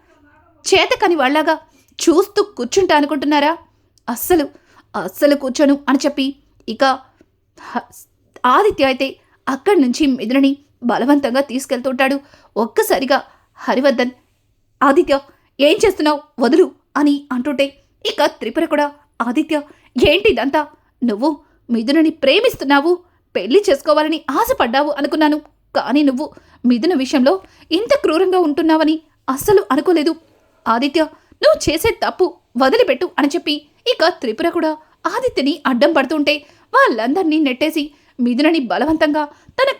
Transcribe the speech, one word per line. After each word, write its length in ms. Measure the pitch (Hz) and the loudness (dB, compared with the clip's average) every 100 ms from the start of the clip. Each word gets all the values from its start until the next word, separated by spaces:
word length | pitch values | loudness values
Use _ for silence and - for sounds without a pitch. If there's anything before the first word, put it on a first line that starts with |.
| _ _ _ _ _ _ - | _ _ _ _ _ _ 0
చేతకాని 500 | 381 349 494 392 339 | 0 2 0 0 0
వాళ్ళలాగా 400 | 262 302 311 311 _ _ _ - | 0 0 0 -4 _ _ _ -2
చూస్తూ 440 | - 320 403 - | 2 2 2 -2
కూర్చుంటా 520 | - - 240 - 370 302 | -4 -6 -4 -2 2 2
అనుకుంటున్నారా? 600 | 294 302 285 294 285 339 _ _ _ _ - | 0 -2 0 0 0 -2 _ _ _ _ -12
అస్సలు, 380 | 233 - 349 285 _ _ _ _ | -10 0 0 0 _ _ _ _
అస్సలు 420 | - 180 - 294 285 | -10 -8 0 2 2
కూర్చోను 400 | 262 247 285 285 - | -2 0 2 2 2
అని 100 | 269 294 | 0 0
చెప్పి 200 | 285 269 277 _ _ - | -2 -6 -6 _ _ -12
ఇక 160 | 214 269 262 - _ _ _ _ _ | -2 0 0 -8 _ _ _ _ _
హ-, 320 | - 226 - - - _ _ - 247 | -12 -12 -12 -20 -20 _ _ -4 0
ఆదిత్య 400 | 277 415 - 269 | 2 2 2 -2
అయితే 220 | 262 269 - _ _ - | 0 -4 -6 _ _ -8
అక్కడి 320 | 269 - 403 | -4 0 2
నుంచి 220 | 254 240 294 | 2 0 0
మిథునని 500 | 254 220 269 269 277 _ _ | 0 -2 2 2 0 _ _
బలవంతంగా 580 | 240 - 240 285 277 254 | -4 -2 2 2 2 -2
తీసుకెళ్తుంటాడు. 760 | 277 240 262 254 262 254 269 277 - _ _ - | -2 -6 -6 -6 -4 -2 -2 -2 -6 _ _ -6
ఒక్కసారిగా 600 | 220 - 440 359 269 269 - _ _ _ | -2 -2 0 0 0 -2 -2 _ _ _
హరివర్ధన్, 520 | - 226 277 269 254 - _ _ _ _ _ _ | -4 2 2 0 -4 -6 _ _ _ _ _ _
"ఆదిత్య, 380 | 285 277 311 277 - _ _ - | 2 2 2 -2 -4 _ _ 0
ఏం 180 | 285 403 427 | 2 4 0
చేస్తున్నావు? 340 | 370 302 294 - - | 0 -2 -2 -6 -4
వదులు" 260 | 240 311 381 - _ 269 | 0 2 2 -2 _ 0
అని 180 | 294 285 - | 0 0 -4
అంటుంటే 340 | 254 269 277 277 - _ _ 415 | -6 -4 -2 -4 -4 _ _ -8
ఇక 200 | - 302 | -2 -2
త్రిపుర 400 | - 214 320 320 | -2 -6 -4 -2
కూడా, 200 | 294 294 285 _ _ | -2 -2 -6 _ _
"ఆదిత్య, 400 | 233 247 311 302 294 _ _ - 302 | -4 -2 -2 -4 -6 _ _ 0 2
ఏంటి 200 | 330 427 | 2 2
ఇదంతా? 300 | 240 262 302 294 _ _ _ | 0 -2 -2 -4 _ _ _
నువ్వు 260 | 240 208 285 285 _ _ - | -4 -2 -2 -4 _ _ -6
మిథునని 400 | 233 226 302 320 | -4 0 2 2
ప్రేమిస్తున్నావు, 840 | 311 269 330 480 - 277 285 302 349 _ _ _ 240 | 2 2 2 0 -2 0 2 2 -2 _ _ _ -8
పెళ్లి 240 | 190 330 403 | 2 2 2
చేసుకోవాలని 500 | 269 320 302 302 320 - | 0 2 0 0 -4 -4
ఆశపడ్డావు 600 | 285 453 466 247 269 294 | -4 -2 -2 0 0 -2
అనుకున్నాను, 460 | 285 285 320 302 294 - _ _ - | -4 -4 0 0 0 -6 _ _ -6
కానీ 280 | 139 277 | 0 2
నువ్వు 220 | 294 254 302 - _ _ 247 | 2 0 -8 -12 _ _ 0
మిథున 280 | 240 320 | 0 0
విషయంలో 400 | 339 262 294 254 381 - _ _ | 0 0 2 2 0 -4 _ _
ఇంత 220 | 320 466 571 | -6 0 0
క్రూరంగా 440 | 359 311 370 370 | 2 0 2 2
ఉంటున్నావని 560 | 330 285 330 320 302 320 _ _ - | 0 0 0 2 2 -2 _ _ -8
అస్సలు 320 | 269 - 403 392 | -6 2 2 2
అనుకోలేదు. 420 | 269 294 330 294 320 _ _ _ _ - | -2 0 0 0 -4 _ _ _ _ -4
ఆదిత్య, 360 | 233 285 330 302 - _ _ | -2 0 0 -2 -6 _ _
నువ్వు 160 | 523 622 - | 2 2 0
చేసే 260 | 311 453 - | -2 -2 -2
తప్పు 220 | 214 - 359 - _ 240 | -4 -2 -4 -4 _ 0
వదిలిపెట్టు" 520 | 262 466 427 254 359 - | 0 2 0 0 -4 -2
అని 80 | 285 | -2
చెప్పి 280 | 349 - 294 - _ - | -2 -4 -6 -8 _ -6
ఇక 200 | 523 330 | 0 0
త్రిపుర 420 | 330 247 220 339 | 0 -8 -4 -4
కూడా 220 | 339 320 302 _ _ 330 | -2 -4 -6 _ _ -8
ఆదిత్యని 460 | 415 523 - 269 320 - | -4 -4 -2 -2 -2 -4
అడ్డం 260 | 247 294 | 0 2
పడుతుంటే 400 | 320 254 311 294 302 - _ _ | 2 -2 -2 -2 -2 -6 _ _
వాళ్ళందర్నీ 640 | 480 539 233 233 330 339 302 | 2 2 0 -2 -2 0 0
నెట్టేసి 440 | 285 247 311 311 294 _ _ - | 0 -2 -2 -2 -8 _ _ -4
మిథునని 400 | 240 240 311 330 | -2 2 2 0
బలవంతంగా 640 | 240 311 294 320 311 302 294 - _ | -2 -2 0 0 0 0 -4 -10 _
తన 200 | - 539 | -2 -2